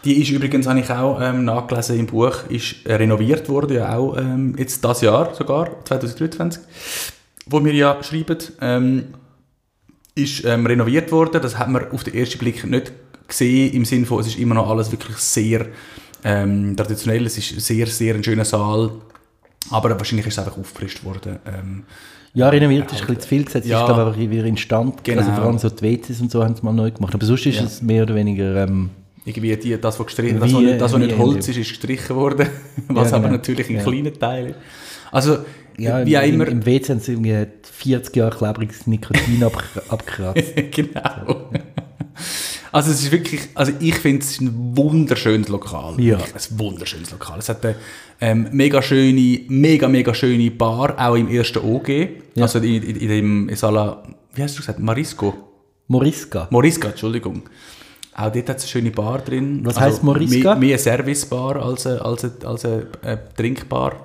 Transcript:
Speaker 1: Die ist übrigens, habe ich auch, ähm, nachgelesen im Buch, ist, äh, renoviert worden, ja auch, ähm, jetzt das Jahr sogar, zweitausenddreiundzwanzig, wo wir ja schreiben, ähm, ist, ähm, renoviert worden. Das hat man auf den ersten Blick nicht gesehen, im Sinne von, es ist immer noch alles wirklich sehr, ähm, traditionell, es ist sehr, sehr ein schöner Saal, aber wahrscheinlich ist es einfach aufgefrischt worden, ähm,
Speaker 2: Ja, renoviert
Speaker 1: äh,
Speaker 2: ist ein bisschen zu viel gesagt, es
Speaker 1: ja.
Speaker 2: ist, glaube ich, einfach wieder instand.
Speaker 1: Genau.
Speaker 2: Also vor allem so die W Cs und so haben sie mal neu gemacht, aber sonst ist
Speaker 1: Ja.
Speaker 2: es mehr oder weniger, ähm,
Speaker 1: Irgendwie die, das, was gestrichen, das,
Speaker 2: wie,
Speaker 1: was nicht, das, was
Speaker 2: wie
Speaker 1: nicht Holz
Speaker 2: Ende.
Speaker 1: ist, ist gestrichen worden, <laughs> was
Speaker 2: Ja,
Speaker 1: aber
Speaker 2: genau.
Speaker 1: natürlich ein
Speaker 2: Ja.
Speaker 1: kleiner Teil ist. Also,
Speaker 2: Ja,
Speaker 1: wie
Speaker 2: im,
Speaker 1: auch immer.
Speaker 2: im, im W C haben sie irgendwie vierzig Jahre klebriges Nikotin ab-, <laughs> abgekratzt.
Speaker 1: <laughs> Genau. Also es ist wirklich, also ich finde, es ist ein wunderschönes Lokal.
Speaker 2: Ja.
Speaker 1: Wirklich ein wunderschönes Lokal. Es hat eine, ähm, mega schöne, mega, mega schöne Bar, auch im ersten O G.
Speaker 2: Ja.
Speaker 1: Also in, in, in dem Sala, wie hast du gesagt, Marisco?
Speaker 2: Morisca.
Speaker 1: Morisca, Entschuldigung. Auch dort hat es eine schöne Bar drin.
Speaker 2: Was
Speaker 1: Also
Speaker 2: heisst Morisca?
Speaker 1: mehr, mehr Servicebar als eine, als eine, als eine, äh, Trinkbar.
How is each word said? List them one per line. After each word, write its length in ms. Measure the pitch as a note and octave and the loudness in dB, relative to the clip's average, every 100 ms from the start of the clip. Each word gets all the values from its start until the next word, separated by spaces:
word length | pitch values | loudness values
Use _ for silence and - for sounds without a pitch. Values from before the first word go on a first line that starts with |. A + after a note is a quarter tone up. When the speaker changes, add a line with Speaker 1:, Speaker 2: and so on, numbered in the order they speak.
Speaker 1:
Die 180 | C#3 C#3 | 4 2
ist 80 | C3+ | 2
übrigens, 360 | C3+ C3+ C#3 C3 | 0 0 0 2
habe 140 | C3 | 0
ich 100 | B2 | 0
auch, 300 | B2 C3 C3+ | 0 0 0
ähm, 240 | B2+ B2+ | -2 0
nachgelesen 540 | A#2+ A#2 A#2+ A#2+ A#2 A#2+ | 0 -2 -2 -4 -2 -2
im 60 | A2+ | 0
Buch, 380 | A2+ B2 - - | 2 2 0 -6
ist, 380 | A#2+ - - - | -6 -6 -10 -2
äh, 80 | |
renoviert 520 | A2 A2 G#2+ A2 D#3 - | 2 4 4 4 2 2
worden, 240 | C#3 C#3+ B2 | -2 0 0
ja 180 | G2+ A2+ | 0 0
auch, 180 | C3+ C3 | -2 -2
ähm, 380 | C3 B2+ C3+ B2+ | -2 0 -2 -2
jetzt 240 | B2+ - | -6 -2
das 200 | A#2 A#2+ | -2 2
Jahr 320 | A2+ A2+ E3 | 4 4 2
sogar, 500 | - D3+ C#3+ F3 - | -4 -2 0 -2 -6
zweitausenddreiundzwanzig, 800 | - C3 A#2+ - D#3+ - E3+ E3 - - - - - - _ - - | -4 -4 -4 -4 -6 -4 -6 -6 -18 -18 -12 -10 -10 -14 _ -20 0
wo 160 | D3 | 2
wir 120 | D3 | 4
ja 280 | D3 C#3+ C#3+ | 4 4 2
schreiben, 360 | - D#3+ D#3+ E3 - - | -4 -6 -4 -6 -6 -6
ähm, 420 | B2 B2 B2+ C3 - - _ _ _ _ _ _ _ _ _ | -2 0 2 0 -4 -16 _ _ _ _ _ _ _ _ _
ist, 280 | - C#3+ - A#2 | -4 -4 -2 0
ähm, 180 | A#2 A#2 | 2 2
renoviert 460 | A#2+ A2+ D3 E3 | 2 4 2 2
worden. 280 | D#3+ D#3+ D#3+ | 2 4 2
Das 160 | C3+ A2 | -2 -4
hat 100 | - | -2
man 220 | B2+ A2+ | -2 -2
auf 100 | A#2+ | -8
den 120 | - | -6
ersten 240 | A2+ B2 - | -2 -4 -2
Blick 260 | A#2+ - | -4 -4
nicht 260 | - - - - - - - | -2 -2 -2 -16 -20 -20 -10
gesehen, 460 | - B2 B2+ C#3 | 0 4 4 4
im 100 | C3 | 2
Sinne 220 | A2+ B2+ A#2 | 2 2 2
von, 120 | A2+ | 0
es 60 | A2 | -2
ist 100 | - | -2
immer 160 | A#2 A2+ | 2 2
noch 120 | G2+ | 2
alles 220 | A2 A2 | 0 -2
wirklich 260 | A2+ - G#2+ | -6 -8 -6
sehr, 480 | - - A2 A2+ A2 - - - - - | -2 0 2 0 -2 -12 -20 -20 -20 -8
ähm, 500 | A2 G2+ G2+ G2+ G2+ G2 | -2 0 2 0 0 -2
traditionell, 500 | G#2+ G#2+ A2+ A2+ A#2 | -4 -2 -2 0 -2
es 100 | A2 | -4
ist 220 | - - | -8 -6
sehr, 220 | - A2+ A#2 | -2 0 0
sehr 280 | A2+ A2+ G#2+ | 0 0 0
ein 80 | |
schöner 200 | G#2+ G#2+ G#2 | 0 0 0
Saal, 440 | G#2+ G#2 G#2+ A2+ A2 - - _ _ _ _ - | 0 0 0 0 -4 -18 -20 _ _ _ _ -4
aber 200 | A2+ A2+ | 0 0
wahrscheinlich 360 | G#2 G2+ A2 G#2 | -2 -2 -4 -2
ist 60 | |
es 60 | G#2+ | -6
einfach 140 | F#2+ - | -6 -10
aufgefrischt 460 | G2 - F#2+ - | -14 -12 -12 -10
worden, 340 | F#2 F#2+ G2 F#2+ - | -12 -12 -12 -12 -12
ähm, 380 | F#2+ F#2+ G2 - - - - - | -12 -10 -12 -14 -20 -20 -20 -6
Speaker 2:
Ja, 140 | B2 C3 | 2 6
renoviert 420 | D3 D3 C#3 C#3+ | 6 6 4 0
Speaker 1:
äh, 40 | |
Speaker 2:
ist 80 | - | -6
ein 40 | - | -4
bisschen 120 | A#2 | -6
zu 80 | - | 0
viel 160 | C#3 | 0
gesagt, 200 | C#3 B2+ A#2 | 0 -4 0
es 40 | |
Speaker 1:
ja. 100 | A2+ | 2
Speaker 2:
ist, 60 | A#2+ | 4
glaube 140 | A#2 | 4
ich, 60 | A2 | 2
einfach 120 | G#2+ A2+ A2+ | 0 -2 0
wieder 80 | A2 | 0
instand. 580 | A2 - A2+ B2+ C3 | -2 0 0 0 -4
Speaker 1:
Genau. 160 | - A2+ | -2 0
Speaker 2:
Also 120 | G#2 | 2
vor 120 | G#2+ | 2
allem 140 | A2 A2+ | 2 2
so 100 | A2+ | -2
die 140 | A2 | 0
W 140 | G#2+ A#2+ | 0 0
Cs 220 | - A#2 | -4 -4
und 100 | A#2+ | -2
so 120 | A#2 | 0
haben 140 | A2+ A2+ | 0 0
sie 60 | |
mal 100 | A2+ | 0
neu 180 | A2+ A2 | 0 0
gemacht, 240 | A2+ G2 | -2 -4
aber 100 | G#2+ G#2+ | 0 2
sonst 180 | B2+ D3 | 2 2
ist 100 | A2 | 0
Speaker 1:
Ja. 60 | |
Speaker 2:
es 180 | A2+ - | -2 -2
mehr 200 | A#2 A2 | 2 2
oder 100 | A2 | 2
weniger, 500 | G#2+ G#2 G2 G2 F#2+ | 2 0 0 0 0
ähm, 260 | G2 F#2+ F#2 - - - | 0 0 -2 -8 -20 -16
Speaker 1:
Irgendwie 300 | - A2 A2 G#2+ | -10 -4 -2 -2
die, 240 | A#2+ A2 | -2 -2
das, 180 | A2 G#2+ | -2 -4
was 60 | A2+ | -6
gestrichen, 340 | - A#2 A2 | -4 0 2
das, 100 | A#2+ | 4
Speaker 2:
wie, 40 | |
Speaker 1:
was 60 | B2+ | 6
nicht, 180 | B2 B2 | 6 4
das, 120 | B2 | 2
was 80 | A#2 | 4
Speaker 2:
wie 60 | A#2+ | 2
Speaker 1:
nicht 120 | A2+ | 2
Holz 280 | B2 - - | 2 0 -2
Speaker 2:
Ende. 140 | A#2+ | -6
Speaker 1:
ist, 80 | A2 | -6
ist 120 | - | -8
gestrichen 360 | B2 C3 - B2+ | -6 -6 -4 -2
worden, 320 | C#3 C#3 C#3 - - | 0 0 -2 -4 -12
<laughs> 200 | - - | -12 -2
was 220 | B2 A#2 | 0 2
Speaker 2:
Ja, 60 | A2 | 2
Speaker 1:
aber 100 | G#2+ | 2
Speaker 2:
genau. 80 | B2 | 0
Speaker 1:
natürlich 320 | - B2 A#2 | -2 -4 -4
ein 60 | A2 | -2
Speaker 2:
Ja. 60 | |
Speaker 1:
kleiner 280 | G#2 C3 D3 | -2 -2 -4
Teil 340 | D3 A#2+ B2+ B2+ | -4 -4 -4 -8
ist. 80 | C#3 - - - - - | -12 -18 -20 -20 -20 -4
Also, 260 | C3+ C#3 D3+ - - - - | 0 2 2 -2 -18 -20 -6
Speaker 2:
Ja, 260 | A2+ B2 | -2 0
Speaker 1:
wie 100 | B2 | 4
Speaker 2:
im, 60 | D3 | 4
Speaker 1:
auch 40 | |
immer. 220 | C#3+ - - | 4 4 2
Speaker 2:
im, 60 | A#2+ | 2
im 80 | A2 | 2
W 140 | C3 | 2
C 120 | C3+ | 2
haben 80 | B2 | -2
sie 120 | A#2+ | -2
irgendwie 340 | A#2+ A2 G#2+ G#2 - | -2 0 0 -2 -8
vierzig 540 | - - C3 B2 B2 B2+ | -20 -6 0 0 0 2
Jahre 200 | A2+ A2 | 2 0
klebriges 500 | G#2+ G#2+ G#2+ - - | -4 -2 -6 -4 -2
Nikotin 560 | G#2+ - B2+ A2+ A#2+ | -2 0 0 2 2
ab-, 180 | A#2 - - | 2 0 -10
<laughs> 140 | G2 - | -12 -8
abgekratzt. 640 | A2 - - F#2 F#2+ D#3+ - | -8 -8 -8 -2 -2 -2 -4
Speaker 1:
<laughs> 140 | C#3+ | -2
Genau. 800 | - - - C3 - G2 C3 - A#2 - - - - - - - - - - - | -2 -4 -4 -6 -6 -6 -6 -4 -8 -6 -12 -12 -16 -16 -12 -10 -8 -8 -12 -2
Also 200 | D3 D3+ | 0 2
es 100 | C#3 | 0
ist 80 | C#3 | 2
wirklich, 300 | E3+ E3 D3 - | 0 0 -8 -8
also 180 | - C3+ C#3 | -2 0 2
ich 160 | D#3+ D#3+ | 0 2
finde, 240 | D3 C#3 | 2 2
es 60 | - | -2
ist 80 | - | -2
ein 340 | B2+ A#2 B2 B2 | -2 -2 -2 2
wunderschönes 720 | D3 D#3+ C#3 B2 A2+ G#2+ G2+ | 4 4 4 2 2 2 0
Lokal. 460 | G2+ - D2+ D#2 E2 | -4 -6 -10 -6 2
Speaker 2:
Ja. 200 | A#2 G#2 | 4 4
Speaker 1:
Wirklich 320 | D#2+ - - | 0 -10 -10
ein 60 | A2 | -6
wunderschönes 520 | G#2+ E2+ F2+ E2 E2 | -6 -6 -10 -10 -14
Lokal. 300 | F2 - D#2 | -14 -12 -8
Es 80 | A2 | -6
hat 160 | A2 A2+ | -4 -2
eine, 80 | A2 - - - _ | -4 -10 -20 -20 _
ähm, 260 | A2+ A2 A2 | 0 2 2
mega 280 | C3+ C#3+ C#3 | 2 4 4
schöne, 600 | C3 C3+ C3+ C3 B2+ B2 - | 4 4 6 6 4 4 0
mega, 400 | C3+ D#3 D#3 C3+ | 4 6 6 6
mega 260 | C3 B2 | 4 4
schöne 380 | A2+ B2+ A#2+ A#2 | 2 2 4 2
Bar, 420 | A2+ A2+ A2+ C#3 C3+ | 2 0 2 -2 0
auch 200 | B2 A#2+ | 2 2
im 120 | A2 | 2
ersten 300 | A#2+ A2+ - | 0 0 -2
O 160 | G#2 A#2+ | 0 -2
G. 280 | - C#3 - - - - | 0 0 -2 -6 -8 0
Speaker 2:
Ja. 80 | |
Speaker 1:
Also 160 | A#2 A#2 | 2 2
in, 200 | A2+ A2+ | 2 0
in, 140 | G#2+ G#2+ | -2 -4
in 120 | G#2+ G#2+ G#2 G#2 G2+ | 0 0 2 0 -2
dem 80 | G#2+ | -2
Sala, 480 | A2 G#2+ G#2 - - - _ | 0 2 0 -6 -18 -20 _
wie 80 | - | -8
hast 100 | C#3+ | -6
du 40 | C#3+ | -8
gesagt, 180 | - G#2 | -10 -4
Marisco? 560 | A2 B2 D3 - G2+ - - _ _ _ - | -2 -2 -4 -4 -4 -4 -16 _ _ _ 0
Speaker 2:
Morisca. 580 | B2+ C3+ D3+ - G2+ E2+ | 2 2 0 -8 -8 2
Speaker 1:
Morisca, 400 | A#2+ D3 E3 G#2+ | 4 6 2 -4
Entschuldigung. 520 | - A2 A#2 G2+ - - - - - - - - | -4 -4 -4 -6 -10 -12 -20 -20 -20 -20 -20 -18
Auch 160 | - G#2+ | -6 -2
dort 180 | A#2 A#2 | -2 -4
hat 100 | C3+ | -6
es 40 | |
eine 60 | - | -4
schöne 200 | B2 A#2 | -2 -2
Bar 260 | A2+ G#2 C3 | -2 -4 -4
drin. 420 | - B2+ C#3 C#3+ | -4 -4 -2 -2
Speaker 2:
Was 120 | A#2+ A#2+ | -2 2
Speaker 1:
Also 120 | C3+ | 2
Speaker 2:
heisst 80 | - | 4
Morisca? 460 | D3 C#3+ B2 B2 C3+ | 2 2 4 4 4
Speaker 1:
mehr, 60 | G3+ | 4
mehr 220 | C3 C3 | 4 4
Servicebar 800 | - B2 C3 D3 - B2+ C3 C#3 | 2 0 0 -4 -4 -4 -4 -4
als 300 | A#2+ B2+ C3 | -4 -4 -4
eine, 120 | A#2+ | -4
als 180 | A2+ A#2+ | -4 -4
eine, 80 | B2 - | -6 -8
als 200 | A#2+ A#2 | -10 -6
eine, 220 | B2 A2 - - | -2 -4 -6 -12
äh, 140 | - A2 - - | -8 -8 -8 -4
Trinkbar. 600 | A2+ C3 - B2+ C3 - | -2 -2 -4 -2 -2 -6